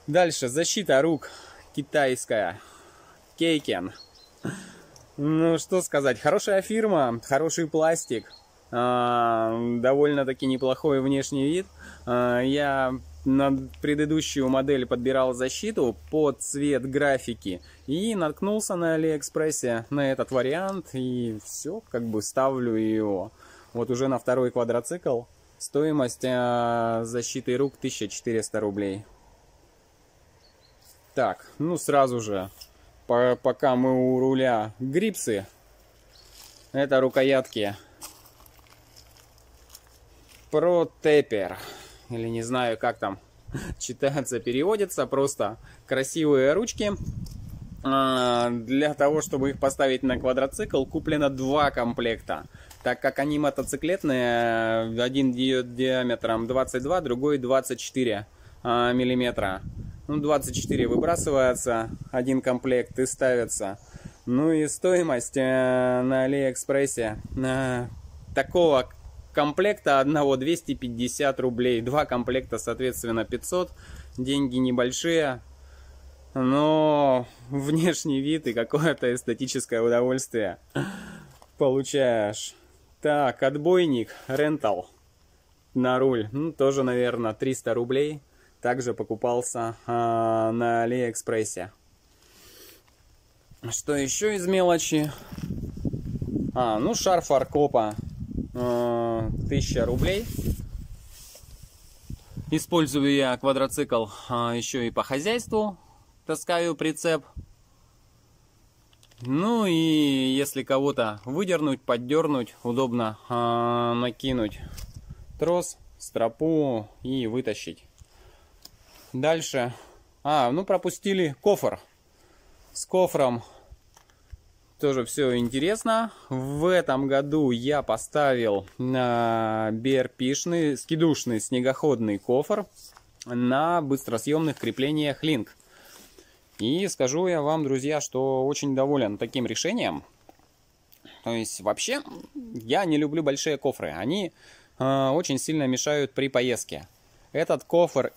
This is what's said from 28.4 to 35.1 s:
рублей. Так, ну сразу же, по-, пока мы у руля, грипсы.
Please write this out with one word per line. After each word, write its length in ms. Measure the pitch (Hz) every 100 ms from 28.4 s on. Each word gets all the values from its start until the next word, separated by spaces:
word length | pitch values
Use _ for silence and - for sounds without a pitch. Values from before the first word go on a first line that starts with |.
| 104 107
рублей. 440 | 104 101 98 98 - - _ _ _ _ _ _ _ _ _ _ _ _ _ _ _ _ - - _ 143
Так, 320 | 110 - - -
ну 200 | 156 165
сразу 420 | - 143 135 120
же, 320 | 107 98 92 - - _ - - -
по-, 300 | 120 123 120
пока 340 | 131 120 139 127
мы 380 | 131 127 127
у 60 | 127
руля, 540 | 131 131 131 113 110 110
грипсы. 680 | 131 156 220